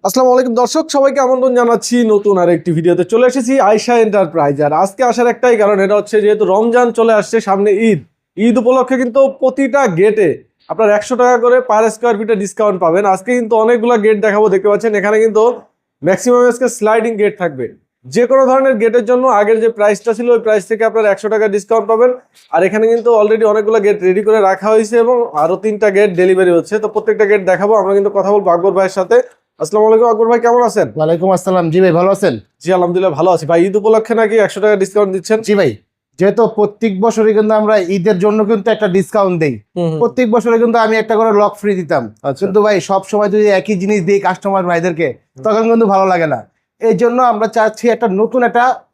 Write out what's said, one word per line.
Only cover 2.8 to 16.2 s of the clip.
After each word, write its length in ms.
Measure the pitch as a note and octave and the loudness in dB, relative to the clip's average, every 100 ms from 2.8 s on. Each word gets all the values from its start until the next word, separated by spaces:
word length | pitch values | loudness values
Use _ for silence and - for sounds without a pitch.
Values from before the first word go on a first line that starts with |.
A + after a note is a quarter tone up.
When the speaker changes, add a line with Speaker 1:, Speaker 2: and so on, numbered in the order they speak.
| E3+ F3 | 0 0
Speaker 1:
চলে 240 | F3+ A3+ B3 | 0 2 2
এসেছি 320 | C4 A#3 C4+ | 0 -2 0
আয়শা 400 | G3 G#3+ A#3+ A#3+ | 2 2 0 0
এন্টারপ্রাইজ। 640 | A3 G3+ F3 E3 C#3+ C#3+ | 2 0 0 0 -2 0
আর 120 | D3 | 0
আজকে 300 | D3+ G3 - | 0 -2 0
আসার 240 | B3 A#3 A#3+ | -2 0 -2
একটাই 300 | A#3 B3 A#3 | 0 0 2
কারণ, 220 | G3+ G3+ | 2 2
এটা 160 | F#3+ G#3 | 0 0
হচ্ছে 260 | G3+ G#3+ | 0 0
যেহেতু 240 | G3+ G#3 F#3+ | 0 0 0
রমজান 460 | F#3+ A#3 A#3+ A#3+ | 0 2 2 0
চলে 220 | A#3 A3+ | 0 2
আসছে, 280 | G#3+ - A3+ | 2 0 -4
সামনে 300 | G#3 F#3+ G#3 | -2 -2 0
ঈদ, 280 | G3 A3+ F3 - _ _ - | 2 2 0 -4 _ _ -2
ঈদ 200 | A3+ A#3 | 0 2
উপলক্ষে 400 | A3+ C4 B3+ C4 | 2 0 0 -2
কিন্তু 300 | B3 B3+ C4+ | 0 0 0
প্রতিটা 600 | C4+ C4 B3+ C4+ C#4 C4 | 0 -4 0 -2 0 0
গেটে 560 | E3 G#3 G#3 F3+ A#2+ _ _ _ | 2 0 2 -2 -2 _ _ _
আপনার 220 | E3 G#3+ | -2 0
একশো 260 | G#3 G#3+ B3 | 0 -2 0
টাকা 220 | B3 B3 | 2 2
করে 220 | A#3+ B3 | 2 0
per 300 | B3 G#3+ A3+ | 2 0 0
স্কয়ার 280 | A3 A#3+ G#3 | -2 -2 -2
ফিটে 180 | A3 A3 | -2 -4
ডিসকাউন্ট 460 | G3 - G#3+ F#3 | -4 -2 -2 0
পাবেন। 240 | F3 F3 G#3 | 0 0 0
আজকে 300 | F#3+ F#3+ B3 | -2 -2 -4
কিন্তু 200 | A3 A3+ | 0 0
অনেকগুলা 420 | A3 A#3+ A#3 A#3 | 2 0 2 0
গেট 240 | G#3 G#3+ | 2 2
দেখাবো, 280 | G#3+ G3+ G#3+ | 0 2 2
দেখতে 180 | F#3+ G#3 | 2 0
পাচ্ছেন 280 | G#3 A3+ G#3 | 0 0 -2
এখানে 240 | G3 G#3+ | 0 0
কিন্তু 420 | A3+ G#3 A3+ A#3+ _ _ _ _ | 0 2 0 -2 _ _ _ _
ম্যাক্সিমাম 440 | D3+ F#3+ | -2 -2